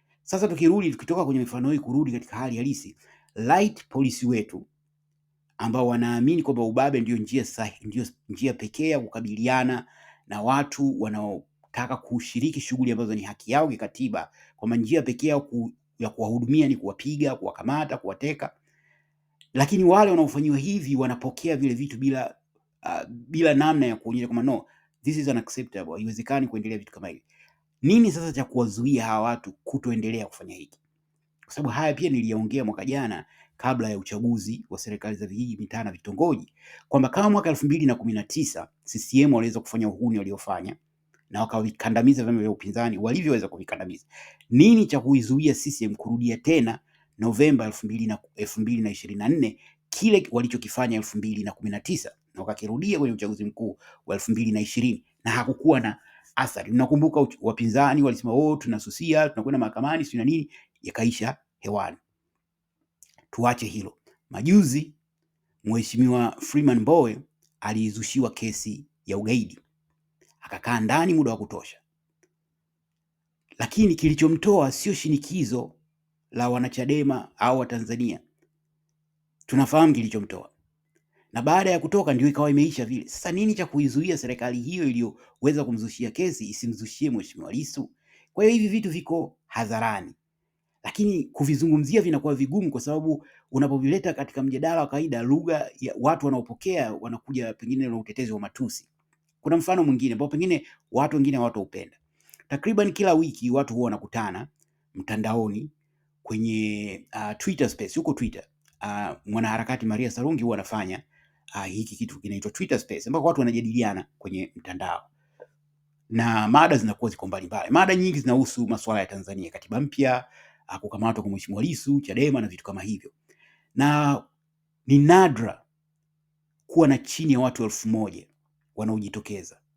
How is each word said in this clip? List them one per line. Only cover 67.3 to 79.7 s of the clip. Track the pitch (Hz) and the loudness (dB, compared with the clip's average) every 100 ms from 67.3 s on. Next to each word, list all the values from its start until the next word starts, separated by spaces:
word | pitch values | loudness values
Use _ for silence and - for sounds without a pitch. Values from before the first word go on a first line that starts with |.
| _ _ - | _ _ -10
alizushiwa | 104 110 110 104 110 135 120 | -4 -2 -2 -4 -4 -2 -2
kesi | - 113 104 - 107 - _ - | -2 -8 -6 -8 -12 -14 _ -8
ya | 98 | -4
ugaidi. | 107 123 95 - _ _ _ _ _ _ _ _ | 0 0 -2 -10 _ _ _ _ _ _ _ _
Akakaa | - - - 120 | -18 -10 -4 -2
ndani | 110 143 180 | 2 2 4
muda | 165 131 | 2 2
wa | 113 | -2
kutosha. | 104 104 - - _ _ _ _ _ _ _ _ _ _ _ _ _ _ _ _ _ - | -8 -12 -14 -20 _ _ _ _ _ _ _ _ _ _ _ _ _ _ _ _ _ -8
Lakini | 226 - 214 | -4 4 4
kilichomtoa | 160 160 151 156 160 208 202 135 | 6 2 4 4 4 4 4 4
sio | 135 202 | 0 -4
shinikizo | 190 156 143 - 185 135 120 - _ _ _ _ _ _ | -2 0 0 0 -4 -2 -2 -6 _ _ _ _ _ _
la | 110 123 | -2 0
wanachadema | 123 123 - 127 151 139 127 - - | 0 -2 -2 0 2 2 0 -4 -2
au | 120 131 | 2 2
Watanzania. | 120 120 110 117 120 87 _ _ _ _ _ _ _ _ _ _ _ _ - | 0 -4 -6 -4 -2 -4 _ _ _ _ _ _ _ _ _ _ _ _ -2
Tunafahamu | 131 135 | 2 4